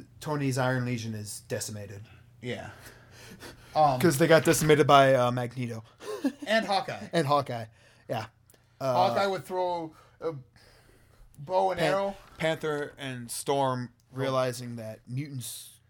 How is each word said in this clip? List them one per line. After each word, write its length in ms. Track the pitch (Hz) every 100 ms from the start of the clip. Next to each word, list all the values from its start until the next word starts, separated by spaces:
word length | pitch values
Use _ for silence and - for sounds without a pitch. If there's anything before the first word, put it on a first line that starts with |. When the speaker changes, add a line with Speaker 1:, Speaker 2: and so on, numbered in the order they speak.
| - -
Speaker 1:
Tony's 380 | 160 147 139 127
Iron 260 | 127 127 123
Legion 280 | 120 113
is 280 | 107 104 - -
decimated. 540 | 110 - 104 101 101 107 - - -
Speaker 2:
Yeah. 300 | 123 104 - - - - - - - - - - - 156
Um, 240 | 151 127
Speaker 1:
'Cause 180 | 175 135
they 80 | 160
got 180 | 160
decimated 420 | 165 156 156 147 143
by, 280 | 143 135
uh, 160 | 131 123
Magneto. 540 | 123 123 127 120 113 113 - -
<laughs> 320 | 415 269 - 277
Speaker 2:
And 200 | 220 208
Hawkeye. 400 | 196 - 107 -
Speaker 1:
And 140 | 170 143
Hawkeye. 400 | 147 135 120 113 _ _ _ -
Yeah. 180 | 120 107 _ _ _ _ -
Uh, 120 | 135
Speaker 2:
Hawkeye 320 | 175 185 196 196
would 180 | 190
throw 500 | - 185 180 175 160 - - -
a 120 | 165 147 - _ - - _ _ _ _ - -
bow 320 | 143 185 190
and 80 | 175
Speaker 1:
Pan-, 140 | 156
Speaker 2:
arrow. 240 | 196 196 190 - -
Speaker 1:
Panther 540 | 160 160 156 147 143 -
and 320 | 139 127 120
Storm 600 | - - 139 135 127 123 _ _
Speaker 2:
Oh. 40 | 131
Speaker 1:
realizing 580 | 135 131 131 123 123 117
that 240 | 110 110 -
mutants, 720 | 127 151 135 117 - - - _